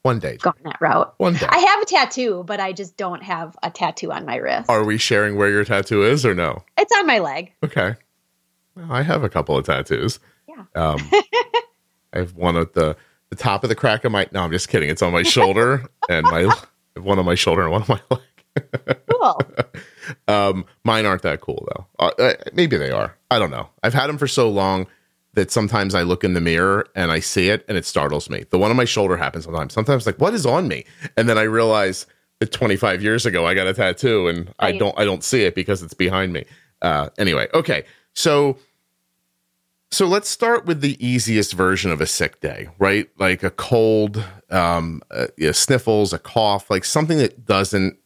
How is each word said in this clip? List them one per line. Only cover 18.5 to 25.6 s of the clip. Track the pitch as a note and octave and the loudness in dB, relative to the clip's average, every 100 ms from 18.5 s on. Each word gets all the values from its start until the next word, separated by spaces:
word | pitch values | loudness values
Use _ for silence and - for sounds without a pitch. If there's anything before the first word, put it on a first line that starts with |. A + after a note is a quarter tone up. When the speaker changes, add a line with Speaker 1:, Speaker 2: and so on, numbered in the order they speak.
| - - - - | -8 -8 -10 -4
Speaker 1:
<laughs> | - - | -4 0
Speaker 2:
Cool. | A#4+ B3 D#3+ - - - - - - - - - | 2 2 0 -4 -4 -6 -10 -20 -18 -18 -8 0
Speaker 1:
Um, | G#2 G2+ F#2+ F2+ _ | 2 2 0 -8 _
mine | - A2 | 0 2
aren't | G#2 F#2 | 2 0
that | E2+ D2 | -2 -4
cool, | - - - | -6 -8 -8
though. | - F#2+ - | -12 -12 0
Uh, | - - | 0 4
uh, | B2 - - | 2 2 -4
maybe | - E3+ G2+ | -2 0 0
they | C2+ | -2
are. | A1+ G#1 - _ | -2 -4 -10 _
I | A#2+ | 0
don't | F2+ | 0
know. | B1 - _ | -4 -12 _
I've | A2+ | 0
had | C3+ C#3 | 0 -2
'em | D3 | -2
for | C3+ | -2
so | - A#2 | 2 2
long | G2 F#2+ F#2 F#2 _ _ _ _ | 2 0 0 -4 _ _ _ _
that | G#2+ F#2 | -2 0
sometimes | A#2 | 0